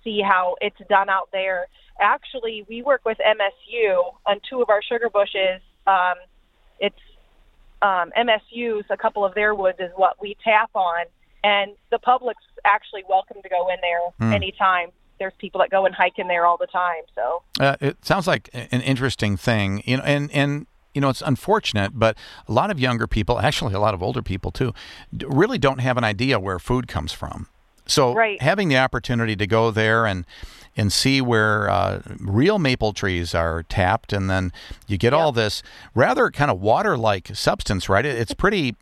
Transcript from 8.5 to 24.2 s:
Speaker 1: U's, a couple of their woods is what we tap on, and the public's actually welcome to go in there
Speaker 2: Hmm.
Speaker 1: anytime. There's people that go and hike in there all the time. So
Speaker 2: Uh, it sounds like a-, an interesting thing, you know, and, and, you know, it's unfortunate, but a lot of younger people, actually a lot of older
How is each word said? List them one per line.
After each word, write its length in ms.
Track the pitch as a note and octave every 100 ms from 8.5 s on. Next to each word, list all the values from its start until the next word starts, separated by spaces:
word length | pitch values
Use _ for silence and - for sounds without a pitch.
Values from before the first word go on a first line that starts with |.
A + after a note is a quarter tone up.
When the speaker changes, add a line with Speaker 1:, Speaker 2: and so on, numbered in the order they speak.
Speaker 1:
U's, 340 | A#3 A#3+ G#3+ G#3
a 80 | G3
couple 280 | A3 G#3 G3
of 100 | F#3+
their 180 | G#3+
woods 260 | G#3 F#3 F#3
is 120 | F3+ F#3
what 260 | F#3 -
we 160 | G3+ G#3
tap 260 | A3 G#3+ A3+
on, 320 | A3 F3+ E3+ E3+ _ _ _
and 280 | G#3 G3+ G3 G3+ -
the 80 | A#3
public's 440 | - B3+ B3 G#3+ _ -
actually 400 | - G#3 - G3+ F#3+
welcome 320 | F#3+ F#3+ G3+
to 60 | F#3+
go 200 | F3+ F3+
in 80 | F3+
there 180 | F3+ E3+ F3 -
Speaker 2:
Hmm. 140 | A2+
Speaker 1:
anytime. 560 | G#3 F#3+ - F#3+ F3+ E3+ _ _ -
There's 140 | F#3+ -
people 220 | G3 F#3+
that 80 | F#3
go 160 | F#3+ F#3+
and 80 | F#3
hike 220 | F#3 -
in 80 | F#3
there 180 | F3 F3
all 120 | F3
the 100 | F3+
time. 360 | F#3 F3+ E3 -
So 300 | - A#2+ E3+ - -
Speaker 2:
Uh, 160 | C#3 C3+
it 240 | C#3 -
sounds 240 | - F#3 F3+
like 220 | C#3 -
a-, 140 | B2+ -
an 80 | B2
interesting 560 | B2 C3 B2+ - G#2+ G2
thing, 440 | - A2 G2 G2+ A2+
you 100 | C3
know, 60 |
and, 260 | - C#3+ D3
and, 340 | D3 C#3+ C#3+ D3+ _ _
you 60 | C#3+
know, 100 | C#3
it's 120 | C3
unfortunate, 720 | - F3+ - G#3 - G#2+ G2 B2
but 200 | A2 G#2+ - - -
a 40 |
lot 200 | A2 F#3+
of 80 | F3
younger 280 | B2+ A#2 G#2
people, 320 | A2 G2 A#2+
actually 340 | B2+ - B2
a 60 | G2
lot 140 | G#2
of 80 | F#2+
older 180 | F#2+ B2+